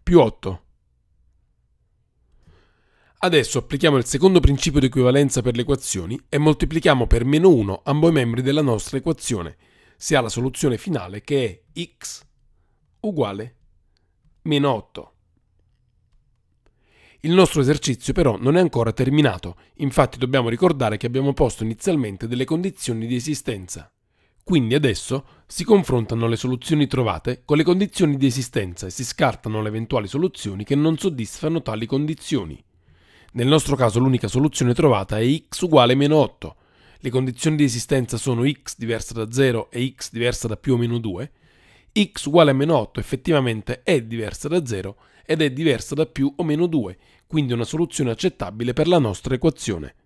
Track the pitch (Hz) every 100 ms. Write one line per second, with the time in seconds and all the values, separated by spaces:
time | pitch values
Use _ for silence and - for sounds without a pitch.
0 | - 175 113 - 95 92 _ _ _ _
1 | _ _ _ _ _ _ _ _ _ _
2 | _ _ _ _ _ _ _ _ _ _
3 | _ _ 185 160 117 131 - 143 165 135
4 | 117 139 185 185 139 139 - 143 131 131
5 | 123 135 143 127 120 117 120 135 - 95
6 | 85 127 _ 147 151 147 135 160 165 135
7 | 113 - 123 151 185 139 98 95 - 151
8 | 165 156 120 117 127 147 143 110 - 135
9 | 160 156 - 107 82 - _ _ _ _
10 | - 143 113 117 131 - 147 113 202 143
11 | 90 101 - 143 117 85 _ 170 170 _
12 | - - _ _ _ _ _ _ _ _
13 | 214 165 107 98 117 _ _ _ _ _
14 | _ _ _ _ 160 147 143 113 - -
15 | - _ _ _ _ _ _ _ _ _
16 | _ _ _ _ _ _ _ _ _ _
17 | _ _ 151 185 180 151 131 151 - 120
18 | - 180 147 101 127 170 175 120 113 107
19 | 127 147 139 95 87 - _ - 143 -
20 | 127 127 127 131 117 120 175 147 117 104
21 | 120 127 139 135 127 - 110 113 - 160
22 | 110 98 113 123 131 160 190 - - 113
23 | 113 123 131 143 - 104 90 85 - _
24 | _ _ _ _ - 170 113 135 139 98
25 | - 135 - _ _ - - 202 156 123
26 | 110 117 117 113 127 127 - 151 143 131
27 | 113 90 - 127 - 151 160 180 202 -
28 | 165 139 135 123 120 - 95 87 95 -
29 | 123 - 143 104 113 107 107 110 113 123
30 | 101 139 180 - 104 98 104 143 156 160
31 | 196 135 110 - 151 165 127 110 113 135
32 | 151 160 - 143 85 71 _ _ _ _
33 | _ _ _ - 127 151 139 135 120 107
34 | 131 123 107 123 147 - 123 120 156 107
35 | 98 104 120 156 _ - 185 151 120 135
36 | 143 156 123 _ 85 - _ _ _ _
37 | 131 127 131 123 160 156 143 117 - 135
38 | 120 117 - 117 131 147 - - 113 113
39 | - 113 110 120 135 117 - 120 131 -
40 | - 113 120 120 120 107 - 123 120 117
41 | 110 90 127 _ _ _ _ _ _ 214
42 | 202 - 143 160 151 131 147 151 104 -
43 | - - - 151 127 110 104 123 - 156
44 | 110 113 104 - - 175 135 101 92 -
45 | _ _ - 156 151 131 160 117 - 143
46 | 156 - 139 - 165 151 175 160 98 92
47 | _ _ _ 156 135 117 113 151 165 -
48 | 127 113 185 - 98 107 120 123 156 175
49 | 117 104 123 127 165 - - 90 69 _